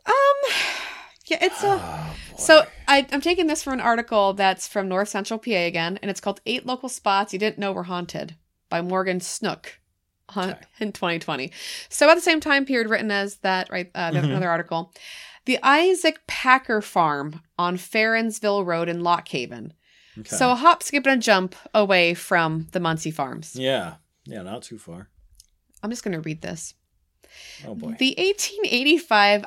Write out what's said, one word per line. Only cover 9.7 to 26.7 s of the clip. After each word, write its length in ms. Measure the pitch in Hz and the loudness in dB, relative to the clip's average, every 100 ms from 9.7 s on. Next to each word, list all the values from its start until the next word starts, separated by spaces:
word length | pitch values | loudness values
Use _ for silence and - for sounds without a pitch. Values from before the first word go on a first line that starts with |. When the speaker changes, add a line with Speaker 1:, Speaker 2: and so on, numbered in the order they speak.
| - _ _ _ _ _ | -20 _ _ _ _ _
Speaker 1:
on, 160 | - 185 | -6 -6
Speaker 2:
Okay. 100 | - - - | -6 -14 -8
Speaker 1:
in 120 | - | -8
twenty 260 | - 180 165 | -4 -4 -4
twenty. 340 | 165 143 135 - - - - | -4 -6 -8 -12 -14 -14 -8
So 200 | - 294 | 2 6
at 40 | |
the 60 | 330 | 6
same 200 | 349 320 | 4 0
time 240 | 311 277 | 2 0
period 240 | 269 254 220 | 2 0 0
written 200 | 214 220 | 0 0
as 260 | 202 202 - | -2 -4 -4
that, 320 | 196 185 185 | -2 -2 -2
right, 200 | 180 180 | -6 -8
uh, 160 | - 170 | -6 -2
Speaker 2:
Mm-hmm. 140 | 151 143 | 0 0
Speaker 1:
another 220 | 139 180 | 0 0
article. 420 | 170 165 165 170 - - - - - - | -2 -2 -6 -6 -12 -20 -18 -20 -10 -4
The 120 | 262 | 0
Isaac 580 | 254 294 359 370 - 311 - | 4 4 4 4 2 0 -6
Packer 560 | - 262 262 262 220 | -2 2 2 2 -2
Farm 580 | 208 196 165 143 151 156 - - | 0 2 2 2 -4 -10 -10 -4
on 180 | 175 180 | -2 -2
Ferensville 880 | - 220 220 226 226 214 208 202 | -2 0 2 2 0 -2 0 0
Road 240 | 180 165 170 | 0 0 -2
in 140 | 170 | -2
Lock 240 | 170 170 - | 0 0 0
Haven. 440 | 147 120 120 110 - _ _ _ - | -8 -8 -10 -16 -18 _ _ _ -20
Speaker 2:
Okay. 180 | 107 - | -8 0
Speaker 1:
So 160 | 254 | 2
a 20 | |
hop, 280 | 247 311 330 | 4 4 4
skip, 240 | - 285 269 | 2 0 2
and 120 | 262 | 2
a 40 | |
jump 320 | 233 196 185 - - | 4 4 2 -8 -2
away 380 | 214 202 185 170 | 2 4 4 4
from 540 | 170 - 180 160 160 160 | 0 0 2 2 0 -4
the 60 | 180 | -2
Muncie 300 | 170 160 160 | -2 -2 -4
Farms. 460 | 156 135 117 - 127 | -6 -6 -8 -12 -6
Speaker 2:
Yeah. 380 | 131 131 87 80 _ _ - | -2 0 -2 -10 _ _ -16
Yeah, 160 | 117 | -14
not 200 | 92 117 | -12 -12
too 160 | - 113 | -14 -18
far. 300 | - 85 98 _ _ _ _ _ _ _ | -16 -16 -18 _ _ _ _ _ _ _
Speaker 1:
I'm 80 | 208 | -10
just 140 | 240 | -6
gonna 160 | 214 165 | -6 -6
read 220 | 160 160 | -6 -8
this. 320 | 170 160 - | -8 -10 -12